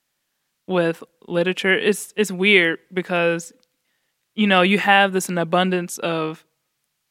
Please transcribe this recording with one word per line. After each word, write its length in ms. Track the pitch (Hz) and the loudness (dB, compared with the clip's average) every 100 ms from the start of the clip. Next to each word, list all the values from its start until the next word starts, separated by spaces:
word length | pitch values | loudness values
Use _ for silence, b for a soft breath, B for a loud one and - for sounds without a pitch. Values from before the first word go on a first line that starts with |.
| _ _ _ _ _ _ - | _ _ _ _ _ _ -4
with 360 | 180 165 165 - _ - | -2 -2 -4 -12 _ -6
literature. 460 | 170 175 180 190 185 | -2 -2 -2 0 0
It's, 360 | - 196 - - | 0 -2 -4 -4
it's 140 | 202 | -4
weird 480 | 180 202 196 165 - _ | 0 4 4 2 -4 _
because, 580 | 180 175 175 170 170 - _ _ _ _ _ _ _ _ 214 | -8 -4 -2 -2 -2 -8 _ _ _ _ _ _ _ _ -2
you 100 | 208 | 2
know, 160 | 185 | 4
you 160 | 180 202 | 4 2
have 340 | 202 196 202 | 4 4 4
this, 160 | 185 180 | 0 -4
an 80 | 175 | -4
abundance 600 | 165 180 185 180 175 - | -2 0 0 -2 -6 -8
of, 460 | 175 165 156 160 _ _ _ _ _ _ _ | -6 -4 -6 -10 _ _ _ _ _ _ _